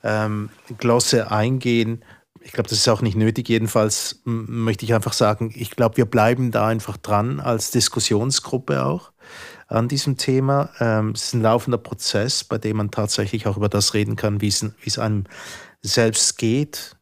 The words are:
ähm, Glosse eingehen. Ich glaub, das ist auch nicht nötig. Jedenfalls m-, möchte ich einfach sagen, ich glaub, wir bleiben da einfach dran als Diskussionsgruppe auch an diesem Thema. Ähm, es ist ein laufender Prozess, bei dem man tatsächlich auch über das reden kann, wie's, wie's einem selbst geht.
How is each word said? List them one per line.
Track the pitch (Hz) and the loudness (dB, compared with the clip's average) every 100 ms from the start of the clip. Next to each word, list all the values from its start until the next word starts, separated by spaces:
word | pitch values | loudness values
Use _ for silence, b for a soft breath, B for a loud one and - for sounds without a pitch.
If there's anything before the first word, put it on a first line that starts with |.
ähm, | 107 107 107 104 107 - - 113 | 0 0 0 -2 -6 -12 -18 -2
Glosse | 120 120 - 120 101 | 2 4 4 2 2
eingehen. | 107 117 131 123 117 113 113 B B _ _ | 0 2 0 2 2 2 -4 B B _ _
Ich | - | -8
glaub, | - 107 | -6 -2
das | 104 | 0
ist | - | 2
auch | 107 | 2
nicht | 110 98 | 2 2
nötig. | 110 113 120 | 2 0 0
Jedenfalls | 113 110 113 107 - - - | 0 2 2 2 0 -6 -8
m-, | - 113 110 117 | -6 -4 -4 -2
möchte | 113 104 | -2 -2
ich | 110 | 0
einfach | 113 107 | 0 0
sagen, | - 107 107 113 | 2 2 2 -4
ich | - 113 | -6 -10
glaub, | - 117 123 | 0 2 2
wir | |
bleiben | 113 117 110 131 123 | 2 4 4 2 0
da | 110 107 | 2 0
einfach | 113 - 101 | 0 -4 -10
dran | - 104 117 139 | -2 0 0 -2
als | 135 113 - | -2 -2 0
Diskussionsgruppe | 120 - - - 104 127 139 - 127 - 143 131 | 0 0 -2 0 0 0 -2 -4 -6 -2 -2 0
auch | 175 - _ B B B B B | -4 -8 _ B B B B B
an | 113 117 | 0 0
diesem | 139 147 131 | 0 -2 -2
Thema. | - 131 135 139 147 - | 2 2 2 0 0 -2
Ähm, | 117 110 107 110 | 0 2 0 -4
es | |
ist | - | -4
ein | 120 | 2
laufender | 110 117 - 117 | 4 4 2 -4
Prozess, | - 113 - 107 120 - | -4 -6 -2 0 0 -2
bei | - 110 | -4 -4
dem | 107 107 | -2 -2
man | 104 | -2
tatsächlich | - 104 - 101 110 104 | -2 -2 -2 -2 -2 -2
auch | 101 | 0
über | 101 | 0
das | 104 - | 2 2
reden | 107 107 | 0 0
kann, | 110 107 101 | 0 -2 0
wie's, | 104 - 107 - | 0 -2 -4 -8
wie's | - 110 | -8 -4
einem | 113 104 95 B B B B B | 0 -2 -4 B B B B B
selbst | 98 - 113 107 - - | -2 2 2 2 0 0
geht. | 113 127 147 - - _ | 0 0 -2 -8 -14 _